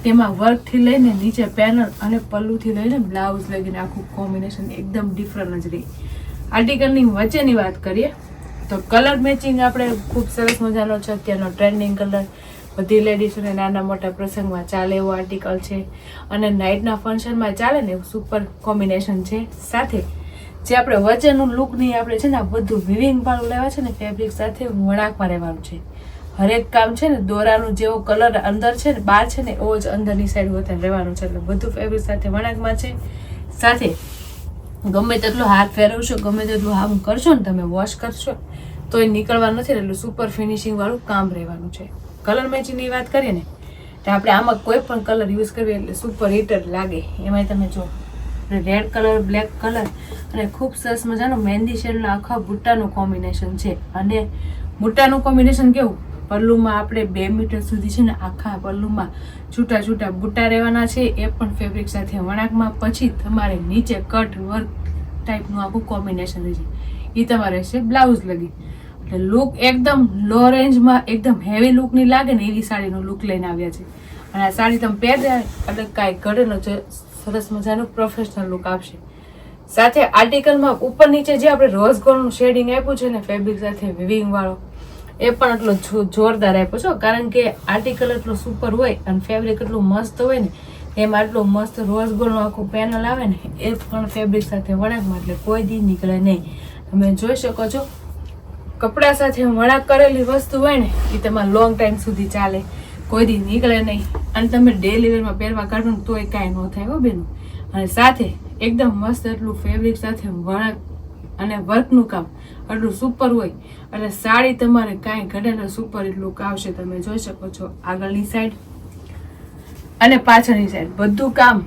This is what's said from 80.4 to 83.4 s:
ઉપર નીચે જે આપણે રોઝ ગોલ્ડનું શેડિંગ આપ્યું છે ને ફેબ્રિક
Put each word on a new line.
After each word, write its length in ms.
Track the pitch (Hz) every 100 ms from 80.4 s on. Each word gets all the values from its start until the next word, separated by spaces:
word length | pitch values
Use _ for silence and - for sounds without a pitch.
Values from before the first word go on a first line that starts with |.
| 294 285 277 240 254
ઉપર 240 | - 302 294
નીચે 180 | 285 277
જે 180 | 294 277
આપણે 180 | 269 196
રોઝ 320 | 214 226 269
ગોલ્ડનું 260 | 262 247 -
શેડિંગ 340 | 247 247 240
આપ્યું 240 | 254 269 269
છે 140 | 247 226
ને 120 | 202
ફેબ્રિક 340 | 202